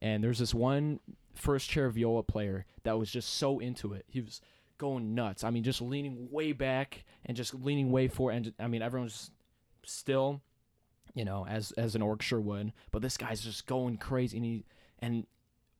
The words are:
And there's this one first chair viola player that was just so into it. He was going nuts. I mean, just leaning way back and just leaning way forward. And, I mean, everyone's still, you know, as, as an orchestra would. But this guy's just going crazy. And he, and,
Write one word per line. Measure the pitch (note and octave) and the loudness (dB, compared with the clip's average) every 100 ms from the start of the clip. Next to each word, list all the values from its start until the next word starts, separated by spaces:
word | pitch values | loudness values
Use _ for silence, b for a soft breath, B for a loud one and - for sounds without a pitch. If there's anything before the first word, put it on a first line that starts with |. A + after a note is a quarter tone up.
And | A2 G#2+ | 0 2
there's | A2+ A#2 | 2 2
this | A#2+ | 2
one | A#2 B2 C#3 D3+ D3 - - _ | 2 2 4 2 -2 -6 -20 _
first | - - C#3 - | -4 2 2 2
chair | D#3 C3 | 2 2
viola | A2+ A#2 A2+ | 4 4 4
player | G#2 A2 G#2 F#2+ F#2 b | 2 0 0 -2 -6 b
that | - A2 | -2 0
was | G#2+ | 0
just | B2 A2+ | -2 -4
so | - C#3 C#3 | 0 2 2
into | B2 B2 G#2 | -2 -4 -6
it. | G#2 - | -6 -6
He | B2+ | -6
was | A2 - - b b b | -6 -10 -18 b b b
going | C#3+ C3 A2+ | -4 -2 0
nuts. | A2+ A2+ F#2+ | 0 0 -2
I | A2+ | 0
mean, | A#2 | 2
just | A#2 C3 | 2 0
leaning | A#2+ C#3 C#3+ B2 B2 | -2 -4 -4 -6 -6
way | C#3+ D#3 | -2 0
back | C#3 C3+ C3 C#3 - - b | 2 2 2 0 -6 -20 b
and | - A#2+ | -6 -4
just | A#2+ | -4
leaning | C3 C3 C#3+ C3+ | -4 0 2 4
way | B2+ B2+ | 4 4
forward. | - B2+ A#2 | 2 0 0
And, | A2+ - | -2 -4
I | A#2 | -2
mean, | A#2 | 0
everyone's | A2+ B2+ A#2+ G#2+ - - _ _ _ _ | 0 -2 -4 -8 -14 -18 _ _ _ _
still, | - - - C3+ C3+ C#3+ - _ _ _ _ _ - | -14 -8 0 2 2 0 -8 _ _ _ _ _ -12
you | - | -4
know, | G#2 G2 F#2 | -2 -2 -2
as, | A2 G#2 | -4 -2
as | - A#2 A2 | 0 0 2
an | |
orchestra | G#2+ G#2+ - A#2+ | 2 2 2 2
would. | G#2 G2+ G#2 - B | 2 0 -2 -6 B
But | A2+ | -2
this | B2 - | -2 -2
guy's | A#2 A2 | -4 -4
just | A2 G#2 - | -6 -6 -2
going | C3 B2+ A2+ | 0 0 -2
crazy. | - C3 B2 G#2+ | -2 0 0 0
And | |
he, | A#2 A2+ - b b b | -2 -2 -6 b b b
and, | A#2+ A#2 - _ _ _ _ _ | -2 -2 -4 _ _ _ _ _